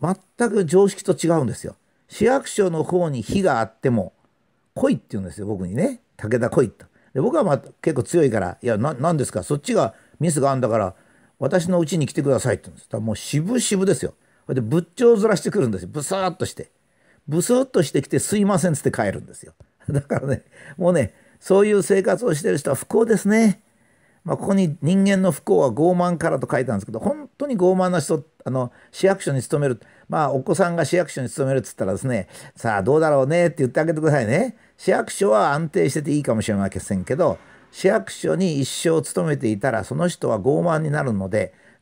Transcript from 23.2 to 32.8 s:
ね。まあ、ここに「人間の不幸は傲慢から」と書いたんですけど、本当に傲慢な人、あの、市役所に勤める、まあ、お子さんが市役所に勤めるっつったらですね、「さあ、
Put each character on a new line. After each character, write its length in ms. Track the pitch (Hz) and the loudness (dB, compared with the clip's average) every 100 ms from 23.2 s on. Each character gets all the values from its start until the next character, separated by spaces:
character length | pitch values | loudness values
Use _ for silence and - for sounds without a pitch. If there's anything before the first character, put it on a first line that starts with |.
| 196 | 2
ね。 360 | 214 226 - _ _ _ _ _ _ | 4 4 2 _ _ _ _ _ _
ま 100 | 170 | -6
あ、 40 | 139 | -4
こ 100 | - | 0
こ 60 | |
に 240 | 196 180 143 | 2 0 0
「人 180 | 139 190 | 0 2
間 180 | 196 196 | 4 4
の 140 | 190 | 2
不 100 | 151 | 0
幸 160 | - 185 | 2 4
は 120 | 143 | 4
傲 260 | 110 165 180 | 2 2 2
慢 220 | 175 170 | 0 0
か 120 | 160 | 0
ら」 100 | 151 | -2
と 80 | 127 | -2
書 100 | 139 | -2
い 60 | 131 | -2
た 80 | |
ん 40 | 104 | -4
で 20 | |
す 40 | - | -4
け 60 | |
ど、 80 | 110 | -6
本 300 | - 302 285 - | -4 -4 -8 -10
当 100 | 285 | -6
に 100 | 233 | 2
傲 180 | 180 185 | 2 4
慢 140 | 185 | 2
な 100 | 180 | 0
人、 240 | 143 160 - _ - | 0 -4 -4 _ -6
あ 40 | |
の、 220 | 131 123 - - | -4 -4 -8 -20
市 140 | - 190 | 0 2
役 160 | 190 | 2
所 120 | - | 0
に 80 | 135 | -2
勤 200 | - 147 | -2 0
め 60 | 143 | 0
る、 140 | 123 - _ - | -2 -8 _ -6
ま 180 | 165 143 | -2 0
あ、 60 | |
お 100 | 139 | 0
子 140 | - 165 | 0 0
さ 140 | 180 | 2
ん 80 | 170 | 0
が 80 | 147 | 0
市 100 | 175 | 0
役 140 | 170 | -2
所 120 | - | -4
に 80 | 123 | -8
勤 180 | - 135 | -2 0
め 60 | |
る 60 | 135 | 0
っ 20 | |
つ 120 | 123 | -2
っ 20 | - | -6
た 80 | |
ら 80 | 98 | -4
で 60 | 95 | -2
す 100 | 131 | -2
ね、 220 | 113 90 - - - | -4 -6 -14 -20 -6
「さ 220 | 117 | -2
あ、 60 | 104 | 0